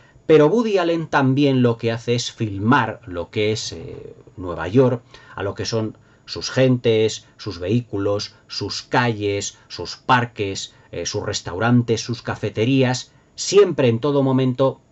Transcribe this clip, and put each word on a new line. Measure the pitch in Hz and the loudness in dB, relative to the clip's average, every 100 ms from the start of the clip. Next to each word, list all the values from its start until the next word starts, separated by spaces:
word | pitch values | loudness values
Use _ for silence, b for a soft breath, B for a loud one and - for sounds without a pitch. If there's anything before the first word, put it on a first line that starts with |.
| b b - | b b 4
pero | 151 151 | 6 6
Woody | 226 220 196 | 4 2 2
Allen | 170 170 156 | 2 -2 0
también | 147 131 135 143 131 | 0 2 4 4 4
lo | 120 117 | 2 2
que | 113 | -2
hace | 123 - | -4 -2
es | 123 - | -2 -2
filmar | - 110 98 107 135 110 95 - | -6 -6 -2 2 2 2 -6 -10
lo | 87 82 | -10 -6
que | 110 107 | -2 0
es, | 110 - | -2 -6
eh, | 85 85 - - - - - | -12 -14 -16 -18 -20 -20 -12
Nueva | 90 80 82 | -10 -8 0
York, | 120 123 120 B B B | 4 4 2 B B B
a | - | -8
lo | 98 | -8
que | 92 | -6
son | 98 113 107 - b b - | -4 -4 -4 -10 b b -14
sus | - - | -10 -4
gentes, | 131 131 123 120 110 110 - b b | 2 2 2 2 2 2 -2 b b
sus | 107 87 | -12 -8
vehículos, | 90 120 117 101 101 104 - - - | -2 -2 -2 -4 -2 -2 -6 -16 -14
sus | - 101 - | -8 -8 -8
calles, | - 135 123 104 104 101 - - b | -4 -2 0 -2 -2 -4 -6 -12 b
sus | - 85 - | -12 -12 -8
parques, | - 123 120 - 98 95 - b b | 0 0 0 -6 -6 -6 -12 b b
eh, | - 85 | -10 -6
sus | 104 | -6
restaurantes, | 92 98 85 87 113 123 113 110 | -6 -6 -6 -2 2 4 2 -2
sus | - 113 | -4 -8
cafeterías, | - 92 104 104 117 135 123 127 - b b | -8 -6 -6 -2 0 2 2 -2 -8 b b
siempre | - - 190 185 147 123 | -10 2 4 4 4 2
en | 113 | 2
todo | 147 143 | 0 2
momento | 135 131 131 123 135 - _ | 2 2 0 2 0 -2 _